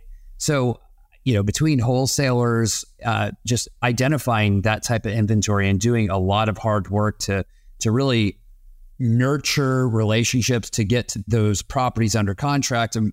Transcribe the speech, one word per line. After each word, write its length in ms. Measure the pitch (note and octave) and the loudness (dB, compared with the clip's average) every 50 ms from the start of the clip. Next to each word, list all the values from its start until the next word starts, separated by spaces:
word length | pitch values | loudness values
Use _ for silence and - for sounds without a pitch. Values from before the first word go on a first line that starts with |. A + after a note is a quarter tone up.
| - - - - - - - - | -6 -12 -20 -20 -20 -20 -14 -6
So, 420 | - - D3+ C#3 B2+ B2 A#2 - - _ - _ - _ _ _ _ | -2 0 0 2 2 0 -2 -4 -8 _ -20 _ -20 _ _ _ _
you 100 | C3+ A#2+ | 0 2
know, 80 | G2+ G2+ | 2 2
between 360 | G#2 G2+ - D3+ D#3+ D#3 C3 | 0 0 0 2 2 2 2
wholesalers, 1080 | A2+ A#2 B2+ B2+ C3+ B2+ - - C#3+ C3 B2+ A#2+ A#2+ A#2+ A#2 A2+ A2+ G#2 - - - - - _ - | 2 2 2 0 0 0 0 0 0 0 0 0 0 2 2 2 0 0 -2 -4 -8 -12 -18 _ -6
uh, 280 | A#2 A2 G#2 G#2 G#2 - - - | -4 -2 -2 -2 -4 -6 -8 -4
just 220 | A2 A#2+ A2+ - - - - - | -2 -2 -2 -2 -6 -8 -4 -2
identifying 800 | B2 A#2+ A2+ B2+ C3 D#3 C#3 - - A#2+ G#2+ G#2+ G#2 G2+ G2+ F#2 | -2 0 0 0 0 0 0 0 0 0 2 2 2 2 2 2
that 200 | G#2+ G#2+ G#2+ - | 0 -2 -2 -2
type 220 | - A#2+ A2 - | -2 -2 -2 -2
of 80 | A2+ G2+ | -2 -2
inventory 560 | A2+ G#2+ G2+ A2+ G#2+ F#2+ - G#2 G2+ G2 G2 | 0 0 2 2 0 2 2 0 2 2 2
and 100 | G2 F#2+ | 2 2
doing 300 | G2 A#2 A#2+ A#2 A2 G2 | 2 2 2 2 0 0
a 100 | F#2+ G2 | 0 0
lot 300 | F#2 F#2+ G2 G#2 A2 G#2+ | 0 0 2 2 2 0
of 80 | G2+ | -2
hard 320 | - - A2+ G#2+ G#2 F2+ F2 | -2 -2 -2 0 0 -2 -2
work 300 | G2 G#2 G#2 G#2+ G#2 - | -2 0 0 0 -2 -4
to, 240 | - - G2 G2 F#2 - - - _ - - - | -4 -2 -2 -2 -4 -6 -12 -20 _ -20 -14 -4
to 120 | - A2+ G#2+ | -2 0 0
really 460 | B2 C#3 C#3 B2+ A#2 G#2+ G2+ - - - - - - - - - - - - - - | 2 2 2 2 2 2 0 -2 -6 -18 -20 -20 -20 -20 -20 -20 -20 -20 -20 -10 -4
nurture 880 | C3 A#2 A2+ A#2 B2+ C3 C#3+ D3 C#3 - - - C#3+ C3 C3 C3 B2+ B2 | 0 0 2 2 2 2 0 0 -2 -2 -2 0 0 2 2 2 2 2
relationships 800 | A2 A2 A2 G#2 A2 A#2 A#2+ - - C3 A2 - B2+ A#2 G2+ - | 2 2 2 2 2 2 2 2 0 0 0 2 0 0 -2 -4
to 140 | - - A2+ | -4 -4 0
get 240 | F#2+ A#2+ B2 A2+ - | 0 0 0 -2 -4
to 160 | - A2 G2 - | -8 -10 -4 -2
those 340 | A2 A#2 G#2+ G#2 G#2 F#2+ - | 0 2 2 2 0 -2 -4
properties 540 | - - C3 B2+ B2 - A2 A2+ G#2+ - | -6 -4 -2 -2 -2 0 0 -2 0 0
under 180 | A2+ G#2 G2+ G2 | 0 0 0 -2
contract, 600 | - - C#3+ C#3+ C#3+ C3 - C3 A#2 A#2 G#2+ - | -4 -2 -2 0 0 0 0 0 -2 -2 -2 -2
and 160 | A2+ A2 G#2 | -2 -2 -2